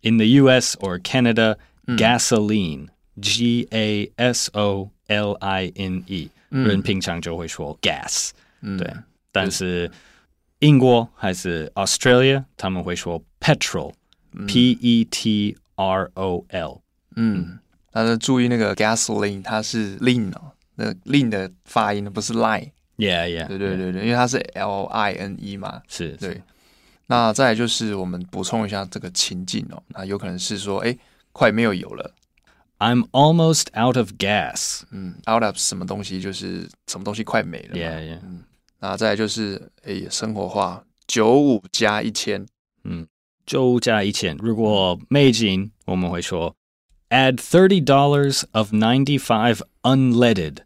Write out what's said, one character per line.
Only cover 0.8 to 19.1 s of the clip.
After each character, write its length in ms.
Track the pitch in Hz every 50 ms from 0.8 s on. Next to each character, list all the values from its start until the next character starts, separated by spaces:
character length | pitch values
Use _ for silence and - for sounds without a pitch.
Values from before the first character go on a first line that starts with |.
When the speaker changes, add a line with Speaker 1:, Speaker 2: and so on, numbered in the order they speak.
| - 98 90 90
Speaker 1:
Canada, 580 | - - - 131 123 117 113 113 113 110 107 - - _ _ _ _
Speaker 2:
嗯。 120 | - 123
Speaker 1:
gasoline, 880 | 110 110 113 123 117 - - 123 110 107 104 107 107 95 82 76 65 73 - _ _ _ _ _ 104
G 460 | 101 101 104 113 120 120 120 120 117 -
A 380 | - 110 107 107 107 104 104 - _
S 340 | - 123 123 120 - - - -
O 380 | 104 104 101 98 98 98 101 _ _ _
L 260 | _ 107 104 104 101 98
I 380 | - - 98 95 95 95 90 90
N 280 | - 98 92 92 92 90
E， 220 | - 98 87 73 - _ _ _ _
Speaker 2:
嗯。 140 | - 135 131
Speaker 1:
人 160 | 107 101 95
平 200 | 98 - 101 95
常 200 | 90 - 85 85
就 140 | 80 85 82
会 100 | 85 85
说 320 | 80 - - 80 73 78 _
gas， 480 | - 95 78 67 64 - - - - - - _ _ _ _ _
Speaker 2:
嗯。 160 | - 107 98
Speaker 1:
对。 160 | 92 90 87 - - - _ _ _ _ _ _
但 180 | 101 92 95
是 400 | 92 - 95 90 90 87 87 82 - - _ _ _ _ _ _ _ _ _ _ _ _
英 200 | - 151 147 131
国 300 | 127 127 123 117 117 117 _
还 180 | _ - 98 92
是 360 | 87 - 95 85 80 78 - _
Australia， 680 | - 98 95 - - - 135 123 123 131 135 135 139 131 _ _
他 140 | - - 95
们 120 | 92 92
会 140 | 85 90 90
说 260 | 90 - 87 85 82 - _ _ _
petrol， 500 | - - 151 - - - - 90 71 69 - _ _ _ _ _ _ _
Speaker 2:
嗯。 140 | - - 101
Speaker 1:
P 300 | 101 101 123 123 127 123 117
E 240 | 120 120 117 117 113
T 540 | - - - - 113 107 104 104 101 98 _ _ _ _
R 340 | - 95 95 95 95 95 - _
O 320 | - 95 95 90 87 -
L。 340 | _ - 92 82 78 - - _ _ _ _ _ _ -
Speaker 2:
嗯。 280 | 113 113 110 104 92 87 82
Speaker 1:
嗯。 100 | 90 - _ _ _ _ _ _
Speaker 2:
但 160 | _ 110 113
是 100 | 113 117
注 220 | 113 - - 135 127
意 80 | 123
那 80 | 123 123
个 180 | 117 110 101 98
gasoline， 680 | - 107 107 113 113 - -